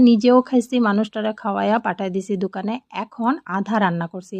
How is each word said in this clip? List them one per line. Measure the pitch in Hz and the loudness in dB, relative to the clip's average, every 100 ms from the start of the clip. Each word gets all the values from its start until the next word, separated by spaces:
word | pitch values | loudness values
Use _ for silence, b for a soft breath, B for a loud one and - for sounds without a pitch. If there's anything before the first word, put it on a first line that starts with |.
| 247 | 6
নিজেও | 226 240 247 | 6 4 4
খাইছি, | 247 262 233 254 | 4 0 0 0
মানুষটারে | 220 202 220 220 214 214 | 0 0 -2 -4 -6 -6
খাওয়াইয়া | 220 196 202 226 214 | -6 -2 0 0 -2
পাঠাই | 190 196 185 | -4 -4 -6
দিছি | 190 196 | -4 -4
দোকানে। | 185 190 196 247 - - | -4 -6 -6 -8 -10 -12
এখন | 220 - 233 311 - 185 | -10 -4 -4 -4 -4 -6
আধা | 208 220 | -2 0
রান্না | 196 170 165 | 0 0 -6
করছি, | 185 180 | -10 -12